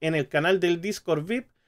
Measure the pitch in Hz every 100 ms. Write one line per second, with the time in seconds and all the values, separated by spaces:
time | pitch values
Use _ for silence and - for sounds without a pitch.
0 | 160 160 139 151 165 190 175 170 196 208
1 | - 151 165 240 - _